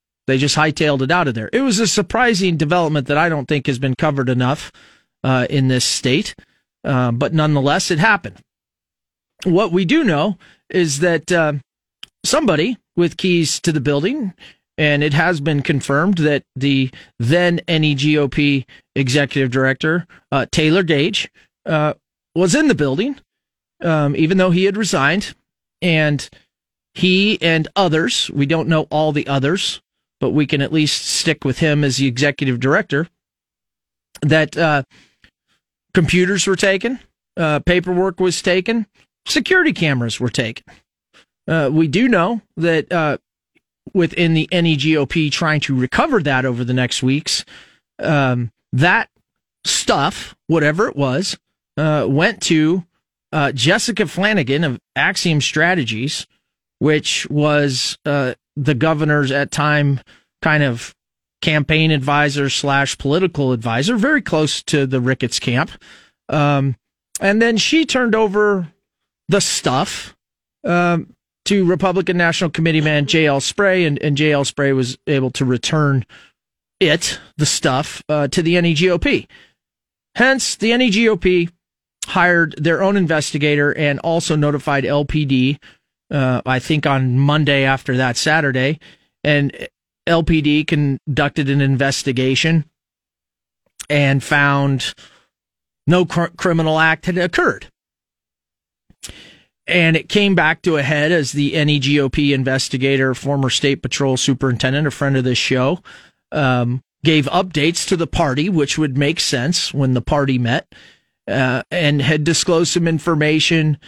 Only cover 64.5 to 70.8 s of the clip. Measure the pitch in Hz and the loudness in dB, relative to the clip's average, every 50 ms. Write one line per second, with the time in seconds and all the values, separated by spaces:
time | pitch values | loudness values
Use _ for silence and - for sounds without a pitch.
64.5 | - - - - - 147 139 131 135 127 120 127 131 - - 117 - - - 135 | -2 -6 -6 -2 0 0 0 0 0 0 0 0 -2 -2 -2 -4 -4 -4 -4 -2
65.5 | 120 127 123 - - - - - - - _ _ _ _ _ - - 151 147 143 | -2 -2 -2 -4 -8 -18 -20 -20 -20 -20 _ _ _ _ _ -4 -2 0 2 2
66.5 | 147 139 135 139 127 - _ _ _ _ _ _ _ - - 196 208 220 233 233 | 2 2 0 -2 -4 -6 _ _ _ _ _ _ _ -2 0 2 2 4 4 2
67.5 | 226 208 - - 302 320 320 - - 262 254 233 208 220 220 208 185 208 208 208 | 2 2 0 2 2 2 2 2 0 0 0 0 0 0 0 0 0 0 2 2
68.5 | 202 190 175 151 - _ _ _ _ _ _ _ _ _ _ - 165 202 196 - | 0 -2 -4 -8 -12 _ _ _ _ _ _ _ _ _ _ -2 0 0 0 -2
69.5 | - - - 156 127 135 175 - - - - - - _ _ _ _ _ _ _ | -4 -4 -2 0 0 0 -2 -4 -6 -12 -14 -16 -20 _ _ _ _ _ _ _
70.5 | _ _ - - 175 175 | _ _ -4 -2 0 2